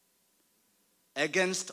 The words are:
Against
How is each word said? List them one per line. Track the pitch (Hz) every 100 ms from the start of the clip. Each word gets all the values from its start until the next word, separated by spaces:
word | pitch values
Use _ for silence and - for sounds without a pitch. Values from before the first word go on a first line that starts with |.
| _ _ _ _ _ _ _ _ _ _ _ -
Against | 151 175 185 185 -